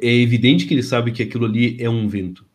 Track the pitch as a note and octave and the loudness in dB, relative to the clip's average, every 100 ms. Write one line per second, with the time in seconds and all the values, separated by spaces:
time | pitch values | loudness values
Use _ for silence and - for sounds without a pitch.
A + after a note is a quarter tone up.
0 | A#2+ A#2+ A#2+ A#2 B2 F3 - C3+ A#2+ A#2+ | 2 4 4 4 4 2 2 -2 0 -2
1 | A#2 A#2+ A2 A#2 A2 A2 A#2+ A#2+ A#2 A#2 | -2 -4 -6 -4 -2 0 -2 -2 -2 -2
2 | G#2 G2+ F#2 F2+ _ | -2 -4 -8 -12 _